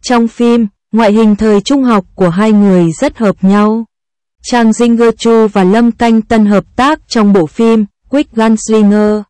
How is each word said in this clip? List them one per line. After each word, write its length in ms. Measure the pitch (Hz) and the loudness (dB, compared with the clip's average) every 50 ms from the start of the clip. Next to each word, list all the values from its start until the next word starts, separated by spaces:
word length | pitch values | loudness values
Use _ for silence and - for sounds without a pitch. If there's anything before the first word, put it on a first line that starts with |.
| _ | _
Trong 260 | - 254 240 233 233 | -2 -2 -2 -2 -2
phim, 380 | - - 240 233 233 240 233 202 _ _ _ _ - | -4 -2 0 0 0 0 -2 -4 _ _ _ _ -4
ngoại 200 | 220 233 208 208 | -2 0 0 2
hình 240 | 220 226 214 208 | 2 2 2 0
thời 240 | 202 214 220 208 202 | 0 0 0 0 0
trung 240 | 202 - 277 285 262 | 0 -2 -2 -2 0
học 200 | 247 233 202 185 _ _ | 0 0 -2 -2 _ _
của 140 | - 190 175 | -2 -2 -2
hai 240 | 165 180 214 220 214 | 0 0 0 0 2
người 340 | 208 202 202 185 180 175 165 160 - | 2 2 2 2 2 0 0 -2 -4
rất 180 | 262 294 - - | -6 -6 -4 -2
hợp 180 | 233 202 185 _ - | -4 -4 -2 _ 0
nhau. 420 | 190 196 208 208 214 220 226 226 _ _ _ _ _ _ _ _ _ _ _ _ | 0 2 2 0 0 -2 -4 -8 _ _ _ _ _ _ _ _ _ _ _ _
Chang 280 | - - 240 233 220 | -4 -2 0 0 0
Jin 420 | 214 - 240 240 233 226 233 233 226 _ | 0 0 0 0 0 2 0 0 0 _
Chu 300 | - 226 226 226 220 214 | -2 0 2 2 2 0
và 160 | 208 208 190 | 0 0 0
Lâm 280 | 180 196 226 240 233 226 | 2 2 2 0 0 -2
Canh 300 | _ 240 233 226 220 214 | _ -2 0 0 0 0
Tân 240 | _ 233 226 214 | _ 0 0 2
hợp 180 | 208 208 196 185 _ _ | 2 0 -2 -2 _ _
tác 240 | - 247 277 311 311 _ _ | -2 -2 -2 -2 -4 _ _
trong 240 | - 233 214 208 196 | -4 0 0 2 2
bộ 140 | 202 165 | 2 0
phim 380 | 147 - - 226 226 226 220 214 202 _ _ _ _ | -2 -2 -2 0 2 2 0 -2 -4 _ _ _ _
Quick 240 | - 277 302 _ - | -4 -4 -4 _ -4
Gunslinger. 880 | 220 220 226 220 214 - - 220 220 214 202 202 208 214 208 214 214 208 _ | -4 0 0 -2 -2 -2 -2 0 2 2 2 2 2 0 0 -2 -4 -6 _